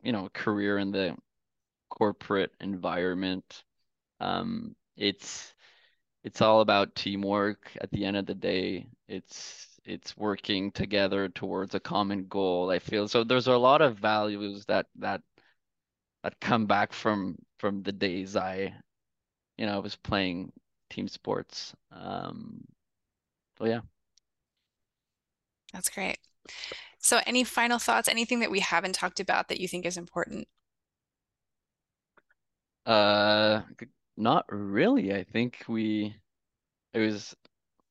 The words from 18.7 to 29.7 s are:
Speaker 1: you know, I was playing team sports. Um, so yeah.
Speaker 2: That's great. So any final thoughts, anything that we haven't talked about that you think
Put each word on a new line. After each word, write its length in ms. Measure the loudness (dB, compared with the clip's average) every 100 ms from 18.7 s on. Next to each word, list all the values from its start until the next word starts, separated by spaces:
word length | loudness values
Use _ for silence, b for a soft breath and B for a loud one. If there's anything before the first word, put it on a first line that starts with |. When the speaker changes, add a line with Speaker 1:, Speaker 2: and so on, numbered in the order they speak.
| -8 _ _ _ _ _ _ _ -6
Speaker 1:
you 80 | -4
know, 100 | -2
I 40 |
was 160 | -6 -10
playing 560 | -2 0 0 -2 -8 -16 _ _ -14
team 180 | -8 -8
sports. 680 | -8 -4 -4 -6 -12 -14 -18 _
Um, 680 | -14 -10 -8 -8 -10 -14 -16 -20 _ _ _ _ _ _ _ _ -4
so 80 | -2
yeah. 140 | -2 -6 _ _ _ _ _ _ _ _ _ _ _ _ _ _ _ _ _ _
Speaker 2:
That's 180 | -4 -4
great. 280 | -2 -6 -6 _ _ -20 B B B B B
So 200 | 4 4 4
any 180 | 2
final 340 | 2 2 2 2
thoughts, 300 | 2 2 4
anything 320 | 2 2 0
that 100 | 0
we 80 | 0
haven't 340 | 2 2 0
talked 260 | -2 -4 -4
about 280 | -2 0 0
that 120 | -4
you 80 |
think 180 | -6